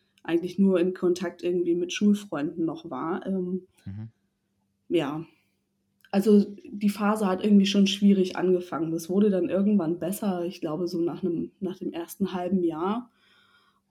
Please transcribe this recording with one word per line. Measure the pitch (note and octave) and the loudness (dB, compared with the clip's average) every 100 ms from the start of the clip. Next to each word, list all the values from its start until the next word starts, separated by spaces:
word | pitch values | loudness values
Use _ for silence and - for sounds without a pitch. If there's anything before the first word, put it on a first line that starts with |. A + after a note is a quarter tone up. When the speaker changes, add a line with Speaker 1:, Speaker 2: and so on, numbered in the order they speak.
| _ _ | _ _
Speaker 1:
eigentlich | - E3 F3 F#3+ | -2 -2 -2 0
nur | G3 F3+ | 2 4
in | F#3 - | 2 0
Kontakt | F3+ F3+ F3 - | 0 0 -4 -6
irgendwie | F3 F3+ F3 E3+ | -4 -2 0 -2
mit | F3+ | -4
Schulfreunden | - G#3 G3+ - D3 D3 - D#3+ | 0 2 2 -2 -6 -4 -4 -4
noch | C#3+ E3 | -6 -10
war, | C3 D#3 G3+ F#3+ | -8 -6 -6 -4
ähm. | F#3+ F3+ F#3 - _ - | -4 -4 -6 -8 _ -14
Speaker 2:
Mhm. | G2 A2+ _ _ _ _ _ _ _ - | -12 -14 _ _ _ _ _ _ _ -4
Speaker 1:
Ja. | E3+ C#3 D#3 D#3+ _ _ _ _ _ _ _ _ | -2 -2 -8 -12 _ _ _ _ _ _ _ _
Also, | G3+ G#3+ G#3 - - - | 0 6 6 4 -2 -14
die | G3+ G#3 | -4 -2
Phase | G#3+ G#3 A3 G3 | 0 0 0 0
hat | F#3 | 0
irgendwie | G#3+ G3+ F#3+ | 6 6 6
schon | G3+ F#3+ | 4 2
schwierig | - G3+ F#3+ F#3 - | 4 4 4 2 0
angefangen. | F3+ F3+ - D#3 D#3+ | 2 2 0 -6 -4
Das | E3 F3 | -6 -2
wurde | F#3+ G#3+ | 2 4
dann | F#3 E3+ | 2 0
irgendwann | F#3 G3+ G3+ D#3+ F3 | 0 2 2 0 -2
besser, | D#3+ G3+ G3+ F3+ F3 | -4 -4 -4 -2 -4
ich | F#3+ | -6
glaube, | E3 D#3 F3 | -6 -4 -4
so | F3+ | -2
nach | E3+ D3+ | -2 -2
'nem, | F#3 E3 - - | -4 -4 -6 -8
nach | F3+ G3 | -8 -6
dem | F#3 | -8
ersten | E3 E3+ - F#3 | -8 -10 -4 -4
halben | F3+ F3+ F#3+ | -2 -2 0
Jahr | E3+ D#3 F#3 A#3 - _ _ _ _ _ _ _ _ | 0 -2 -4 -4 -8 _ _ _ _ _ _ _ _